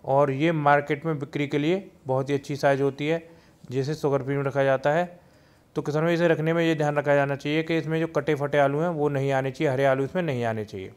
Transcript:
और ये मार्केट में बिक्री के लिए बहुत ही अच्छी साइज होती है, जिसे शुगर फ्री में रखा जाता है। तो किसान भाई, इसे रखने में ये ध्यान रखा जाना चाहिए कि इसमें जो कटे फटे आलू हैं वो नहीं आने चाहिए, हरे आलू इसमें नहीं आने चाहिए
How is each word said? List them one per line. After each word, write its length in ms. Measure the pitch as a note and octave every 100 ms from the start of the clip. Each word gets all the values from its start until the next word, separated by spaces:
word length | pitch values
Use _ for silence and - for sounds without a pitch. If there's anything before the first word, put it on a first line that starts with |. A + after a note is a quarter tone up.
और 280 | - C3+ C#3+
ये 200 | C3+ E3
मार्केट 540 | D#3+ C#3+ C#3+ C#3+ D3
में 120 | D#3+ D3+
बिक्री 280 | C#3+ C#3+ C#3+
के 100 | D3
लिए 340 | D3+ F#3+ G3 - C3
बहुत 220 | C3 C3+
ही 40 |
अच्छी 220 | C#3 -
साइज 260 | C#3+ C#3+ C#3
होती 260 | C#3 C3+ D3
है, 220 | E3 - - - _ -
जिसे 220 | B2+ C3
शुगर 300 | D3+ D3 C#3
फ्री 120 | B2+ C#3
में 60 |
रखा 200 | C#3 C#3
जाता 280 | C3+ C3 D3
है। 280 | D#3 F3 - - _ _ _ _
तो 60 | -
किसान 220 | D3 D3
भाई, 100 | E3
इसे 140 | E3 E3+
रखने 260 | D3+ D#3
में 100 | E3+
ये 100 | E3
ध्यान 200 | D#3 D3
रखा 200 | D3 D3
जाना 200 | C#3+ C#3
चाहिए 280 | C#3 D3 D#3
कि 140 | D#3+ E3
इसमें 220 | D3 D#3+
जो 80 | E3
कटे 280 | D#3+ C#3+
फटे 220 | D3 C#3 D3
आलू 220 | C#3 C#3+
हैं 100 | F3
वो 200 | D#3+ D3
नहीं 220 | C#3 C#3
आने 200 | C3+ C3+
चाहिए, 200 | C3 D3+
हरे 140 | C3
आलू 180 | C#3 C3+
इसमें 180 | C3+ F#3
नहीं 200 | E3+ B2
आने 220 | A#2 A2+
चाहिए 260 | G#2 G2 F#2+